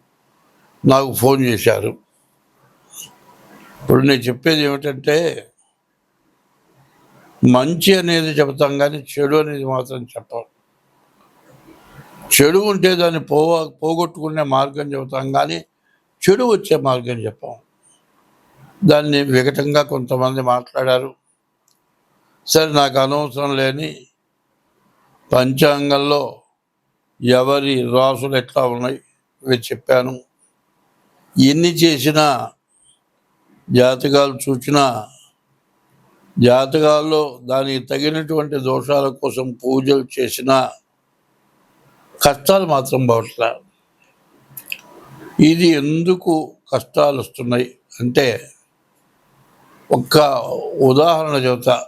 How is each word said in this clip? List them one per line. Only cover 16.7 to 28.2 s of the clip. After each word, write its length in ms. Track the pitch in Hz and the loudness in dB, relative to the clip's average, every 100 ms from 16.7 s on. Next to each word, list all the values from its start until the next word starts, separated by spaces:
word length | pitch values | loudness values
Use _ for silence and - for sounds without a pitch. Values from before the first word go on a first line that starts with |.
| 151 | -2
మార్గం 420 | 135 127 120 120 | 0 -4 -4 -8
చెప్పం. 360 | 110 - 131 98 _ _ _ _ _ _ _ _ _ _ - _ | -10 -12 -16 -18 _ _ _ _ _ _ _ _ _ _ -20 _
దాన్ని 380 | 196 147 151 143 | 2 4 2 0
వికటంగా 600 | 139 127 127 139 143 147 | 2 2 2 0 0 0
కొంతమంది 580 | 143 139 123 127 131 131 | 0 -4 -4 -2 -2 -2
మాట్లాడారు. 720 | 127 123 123 139 131 127 135 - _ _ _ _ _ _ _ _ _ _ _ _ - | -2 -2 -4 -4 0 0 -2 -12 _ _ _ _ _ _ _ _ _ _ _ _ -2
సరే, 260 | 160 156 | 2 2
నాకు 260 | 147 139 131 | 2 2 2
అనవసరం 580 | 135 147 147 123 143 135 | 0 -2 -4 -6 -6 -2
లేని 500 | 135 139 156 151 - _ _ _ _ _ _ _ _ _ _ _ _ | -4 -4 -10 -14 -20 _ _ _ _ _ _ _ _ _ _ _ _
పంచాంగంలో 1080 | 127 127 135 151 143 143 139 143 147 123 - _ _ _ _ _ _ _ _ | 0 0 2 2 2 0 0 0 -2 -2 -10 _ _ _ _ _ _ _ _
ఎవరి 720 | 120 127 131 139 139 131 120 | 2 2 2 0 0 -2 0
రాసులు 460 | 123 131 127 | 2 2 0